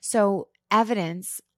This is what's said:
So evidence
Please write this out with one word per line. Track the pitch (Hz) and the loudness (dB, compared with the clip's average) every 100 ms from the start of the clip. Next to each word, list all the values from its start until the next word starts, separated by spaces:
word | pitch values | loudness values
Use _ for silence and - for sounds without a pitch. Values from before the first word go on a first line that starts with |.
So | - 233 202 196 - _ - | -4 2 2 2 -6 _ 0
evidence | 214 226 226 165 170 190 - - | 2 2 0 -4 -6 -10 -14 -16